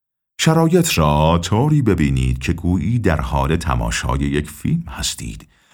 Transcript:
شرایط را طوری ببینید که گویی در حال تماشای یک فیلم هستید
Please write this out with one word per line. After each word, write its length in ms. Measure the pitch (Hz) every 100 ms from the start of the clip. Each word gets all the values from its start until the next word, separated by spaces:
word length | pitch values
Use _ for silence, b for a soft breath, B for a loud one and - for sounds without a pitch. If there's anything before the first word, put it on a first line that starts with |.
| _ _ _ -
شرایط 560 | - 160 165 180 170 -
را 420 | 76 73 78 85
طوری 380 | 87 107 147 151
ببینید 580 | 117 87 73 65 64 64
که 140 | -
گویی 460 | 85 87 92 92 120
در 220 | 98 76
حال 340 | - 71 69 82
تماشای 640 | - 64 58 - - 69
یک 300 | 71 69 76
فیلم 340 | - - 170 170
هستید 600 | - - - - 55 - b b